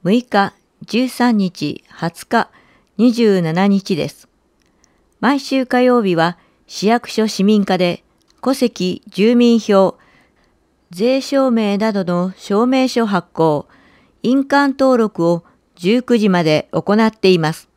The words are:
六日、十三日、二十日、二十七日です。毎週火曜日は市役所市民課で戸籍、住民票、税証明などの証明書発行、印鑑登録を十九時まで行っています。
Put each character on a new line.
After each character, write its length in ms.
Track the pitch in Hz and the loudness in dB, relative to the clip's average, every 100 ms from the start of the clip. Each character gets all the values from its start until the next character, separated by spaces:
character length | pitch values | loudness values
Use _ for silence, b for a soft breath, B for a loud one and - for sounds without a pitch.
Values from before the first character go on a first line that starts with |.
六 220 | 170 226 247 | 2 0 0
日、 280 | 208 196 _ _ _ | -2 -2 _ _ _
十 280 | - 220 254 | -6 -4 -4
三 280 | - 247 220 | 0 0 2
日、 460 | 190 - 147 - _ | -2 -4 -8 -8 _
二 220 | - 165 | -8 -8
十 160 | - - | -8 -4
日、 240 | 233 - b b b b - | -4 -4 b b b b 0
二 140 | 240 | 0
十 260 | 233 226 196 | 2 2 2
七 240 | 165 165 202 | 0 0 2
日 280 | 196 - 170 | 0 -2 -6
で 140 | 143 | -6
す。 180 | - _ _ _ _ _ _ _ _ _ _ | -10 _ _ _ _ _ _ _ _ _ _
毎 200 | 220 285 | -2 -2
週 280 | 277 269 254 | -2 -4 0
火 140 | 247 | 0
曜 220 | 254 247 | 2 2
日 120 | 202 165 | 0 0
は 240 | 165 175 b b b | 0 -2 b b b
市 220 | - 196 | -4 0
役 240 | 233 - | 0 -2
所 160 | - 220 | -4 -4
市 160 | - | 0
民 200 | 196 214 | 2 2
課 140 | 196 185 | 0 0
で 260 | 180 170 _ _ _ _ | -2 -4 _ _ _ _
戸 140 | - 277 | -6 -2
籍、 480 | 240 - 185 180 - | -2 -2 -6 -6 -10
住 260 | - 208 240 | -2 2 4
民 240 | 240 233 | 4 2
票、 400 | - 202 185 - b b b b b b _ _ _ | 2 2 2 -2 b b b b b b _ _ _
税 320 | 170 226 262 | -4 -2 -2
証 300 | 262 277 269 | -2 -2 0
明 260 | 233 214 202 | 0 0 -2
な 160 | 220 | -2
ど 100 | 208 | -2
の 300 | 180 175 180 185 | -2 -2 -4 -8
証 300 | - 202 247 | -4 0 2
明 220 | 262 262 | 2 0
書 180 | 247 226 | 0 -2
発 220 | 196 - | -2 -4
行、 340 | - 160 147 - b b b b b | -2 0 0 -6 b b b b b
印 200 | 208 269 | -2 -2
鑑 300 | 277 277 285 269 | 0 0 0 0
登 240 | 269 247 | 2 2
録 280 | 220 - 170 | 0 -2 -2
を 160 | 170 b b _ _ | -2 b b _ _
十 260 | 170 240 | 0 0
九 160 | 247 240 | 2 0
時 120 | 208 | 2
ま 120 | 180 | 2
で 260 | 156 151 - | 2 0 -2
行 220 | 170 165 | -6 -2
っ 180 | 208 220 | 0 0
て 180 | - 190 | 0 2
い 80 | 185 | 2
ま 160 | 156 | 0
す。 160 | 160 - | -6 -14